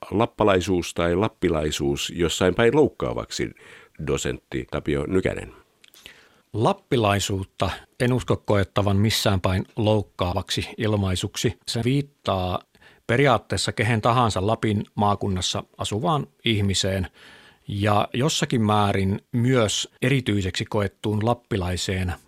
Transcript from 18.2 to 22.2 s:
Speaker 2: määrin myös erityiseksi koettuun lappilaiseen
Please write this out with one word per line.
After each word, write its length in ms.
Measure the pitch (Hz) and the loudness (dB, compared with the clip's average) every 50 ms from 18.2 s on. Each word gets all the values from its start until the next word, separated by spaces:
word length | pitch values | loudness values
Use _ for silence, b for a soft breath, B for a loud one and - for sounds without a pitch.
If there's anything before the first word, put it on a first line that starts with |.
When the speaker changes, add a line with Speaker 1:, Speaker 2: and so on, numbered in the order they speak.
| 127 160 - - 170 - 151 120 | 0 0 0 -2 -2 0 0 2
Speaker 2:
määrin 600 | 107 104 107 104 104 101 98 98 98 95 101 - - _ | 2 4 4 4 2 2 2 2 2 0 0 -2 -4 _
myös 580 | - 123 117 127 131 123 110 98 - - - - _ - | -2 0 2 2 4 2 2 2 0 -4 -6 -8 _ -4
erityiseksi 640 | - 127 143 135 120 - 104 101 95 92 - - 110 | 0 0 0 0 2 0 0 0 0 -2 -4 -6 -6
koettuun 600 | - - 107 101 98 - _ - 110 104 107 104 | -4 -2 -2 -2 -2 -4 _ -4 -2 -2 0 0
lappilaiseen 880 | 117 120 - _ - 117 101 87 90 90 87 - - 95 92 92 87 85 - | 0 0 -2 _ -6 -4 -4 -2 -2 -4 -4 -4 -4 -2 -2 -2 -4 -6 -8